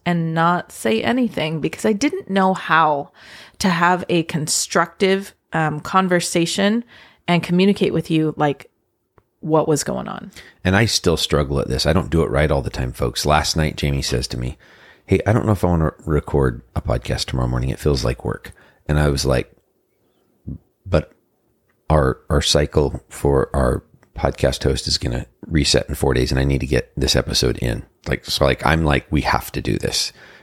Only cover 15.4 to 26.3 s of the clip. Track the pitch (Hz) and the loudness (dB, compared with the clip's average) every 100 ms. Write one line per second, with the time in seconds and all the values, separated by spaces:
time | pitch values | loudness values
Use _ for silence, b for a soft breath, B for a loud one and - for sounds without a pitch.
15.4 | 110 104 90 85 78 - - 73 - 73 | 2 0 2 2 0 -2 -2 -2 0 0
16.4 | 65 60 - - - 58 - - - 65 | 0 -2 -8 -8 -2 -4 -2 -6 -4 -2
17.4 | 62 62 65 57 73 69 60 64 57 - | -2 -2 -2 -2 0 0 -2 -4 -6 -8
18.4 | - b b b - 73 73 69 65 64 | -12 b b b -2 2 2 2 0 0
19.4 | - _ _ _ _ _ _ _ _ _ | -2 _ _ _ _ _ _ _ _ _
20.4 | 90 - _ _ 95 85 - _ _ _ | -14 -14 _ _ -2 -2 -2 _ _ _
21.4 | _ _ _ _ - 78 65 - - 73 | _ _ _ _ 0 2 2 -2 -2 0
22.4 | - 73 73 78 69 - _ - 71 67 | 2 0 2 2 0 -2 _ -2 2 2
23.4 | - 71 62 67 - _ _ - 69 - | 0 0 0 0 -6 _ _ -4 -4 0
24.4 | 67 - 71 65 - - 62 60 - _ | -2 0 -2 -2 -2 -4 -4 -6 -8 _
25.4 | - 80 69 - - 69 69 62 67 | -2 0 2 0 0 -2 0 2 2